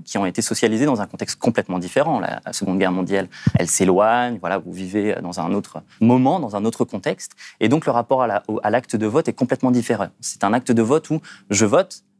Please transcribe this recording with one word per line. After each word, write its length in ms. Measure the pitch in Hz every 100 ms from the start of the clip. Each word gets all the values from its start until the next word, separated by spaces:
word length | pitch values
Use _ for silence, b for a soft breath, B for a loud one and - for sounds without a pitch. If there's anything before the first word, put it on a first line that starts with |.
qui 140 | - 104
ont 80 | 92
été 160 | -
socialisées 420 | - 113 110 113 147
dans 140 | 113
un 60 | 98
contexte 320 | - - -
complètement 400 | - 113 - 90
différent, 400 | 87 - 165 123
la, 220 | 87 -
la 80 | -
Seconde 280 | - 95 95
Guerre 100 | 92
mondiale, 380 | 92 92 98 92 B B
elle 140 | - 85
s'éloigne, 720 | - 95 92 107 120 123 107
voilà, 180 | 85 95
vous 140 | 87
vivez 420 | 87 92 104 104 85
dans 160 | 87 87
un 140 | 85
autre 300 | 101 - - - b
moment, 400 | 113 127 131 180
dans 160 | 120 101
un 80 |
autre 200 | 110 -
contexte, 520 | 117 101 147 - - - B B
et 80 | 110
donc 180 | 156 151
le 60 |
rapport 300 | 117 113 131
à 40 | 120
la, 160 | 101 -
au, 100 | 107
à 60 | 107
l'acte 260 | 120 - 104
de 100 | 107
vote 220 | 139 -
est 40 |
complètement 380 | - 123 131 127
différent. 380 | 123 113 107 95 -
C'est 220 | - -
un 100 | 98
acte 200 | 123 131
de 100 | 117
vote 260 | 110 156 -
où 100 | 156 B B -
je 140 | 101
vote, 380 | 107 151 196 - _ _